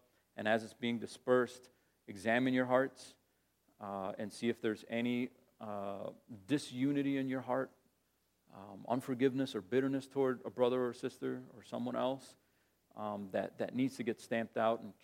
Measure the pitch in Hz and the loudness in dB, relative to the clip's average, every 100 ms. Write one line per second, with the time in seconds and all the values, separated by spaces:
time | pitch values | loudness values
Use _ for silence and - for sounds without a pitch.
0 | _ _ _ - 107 113 110 - 120 117 | _ _ _ -4 2 2 0 -4 -2 -2
1 | 107 - - 127 120 - - _ _ _ | -4 -6 4 4 4 -2 -20 _ _ _
2 | - 101 107 120 131 127 127 127 135 - | -14 -4 2 4 4 2 4 4 2 -4
3 | - - _ _ _ _ _ - 104 98 | -20 -20 _ _ _ _ _ -12 -6 -4
4 | 95 - 107 - 117 113 113 107 - 117 | -4 -4 -8 -2 0 2 0 0 -2 -2
5 | 120 123 127 - _ - 110 101 98 98 | 0 0 -2 -6 _ -14 -10 -8 -6 -8
6 | - - - 113 95 143 - 123 135 143 | -10 -12 -16 -12 -2 -2 -2 -2 0 2
7 | 139 139 135 131 127 127 131 - _ _ | 2 0 0 -2 0 0 -2 -6 _ _
8 | _ _ _ _ _ - 101 98 - 123 | _ _ _ _ _ -16 -14 -10 -2 -2
9 | 131 123 135 131 131 107 92 127 135 135 | 0 2 4 4 -2 -2 0 2 2 0
10 | 135 139 131 123 117 123 123 127 123 117 | -2 0 2 0 -4 2 4 4 0 -2
11 | 131 - 131 127 127 123 - 120 123 123 | -6 -4 -6 -6 -8 -18 -10 -6 -2 0
12 | 123 135 - - _ _ _ _ _ 107 | 0 -2 -8 -20 _ _ _ _ _ -8
13 | 107 104 98 101 95 - 104 120 131 - | -6 -4 -2 0 -2 -2 -4 0 0 0
14 | 117 107 - 117 110 - 113 117 107 - | -2 -2 -2 -2 0 2 2 2 -2 -10